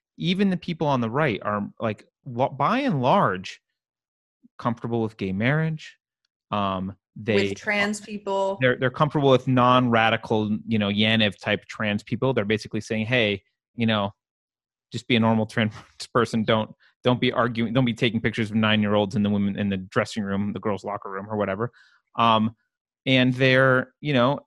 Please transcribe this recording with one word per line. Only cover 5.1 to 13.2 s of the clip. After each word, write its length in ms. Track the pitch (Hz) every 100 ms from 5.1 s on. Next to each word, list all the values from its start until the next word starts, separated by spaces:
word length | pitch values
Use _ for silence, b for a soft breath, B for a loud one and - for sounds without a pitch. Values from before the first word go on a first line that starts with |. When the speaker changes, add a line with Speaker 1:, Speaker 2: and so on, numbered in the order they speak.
| -
Speaker 1:
gay 140 | 95
marriage. 640 | 95 113 151 160 156 - - _ _ _ _ -
Um, 460 | 104 98 95 92 98 _ -
they 180 | 107 104 101
Speaker 2:
With 60 | -
trans 440 | - 208 202 208
people. 560 | - 208 202 196 196 196
Speaker 1:
They're, 160 | 127 123
they're 120 | 127
comfortable 400 | - 151 156 139
with 160 | 127 131
non-radical, 1080 | 127 123 127 127 113 113 113 - 113 107 107 -
you 120 | 113
know, 100 | 101
Yaniv 500 | 104 110 113 107 95
type 260 | - 101 -
trans 360 | - 107 104
people. 300 | - 113 131
They're 120 | 123
basically 360 | 101 110 - 110
saying, 260 | - 110 110
"Hey, 360 | 127